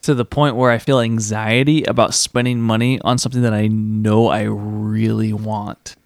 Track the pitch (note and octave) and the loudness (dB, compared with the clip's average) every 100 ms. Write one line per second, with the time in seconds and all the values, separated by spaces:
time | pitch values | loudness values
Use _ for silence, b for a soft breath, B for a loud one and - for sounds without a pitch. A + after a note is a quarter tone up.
0 | - C3+ A#2 - D3 A#2+ B2+ A#2 - C3+ | 0 0 0 0 0 2 2 2 2 0
1 | A#2 A2+ G#2+ G#2+ A2 A#2 C#3 D#3 - A#2+ | 2 -2 -2 -4 0 2 2 2 0 0
2 | A2 - - B2 B2 A#2+ A2+ A2 A#2+ C3 | 0 0 -2 -2 0 0 0 0 0 0
3 | - B2 C#3 B2+ A#2+ G#2+ G#2+ A2 G#2+ G#2+ | 0 -2 -2 0 0 2 2 0 -2 -2
4 | G#2+ G#2+ A2+ F2+ G#2+ G#2 G#2 G#2+ G#2+ G#2+ | 2 4 4 2 -2 -4 -6 -6 -4 0
5 | A2 A2 A2 G#2+ G#2+ G#2+ G#2 - - - | 0 0 -2 -2 -4 -6 -8 -12 -16 -20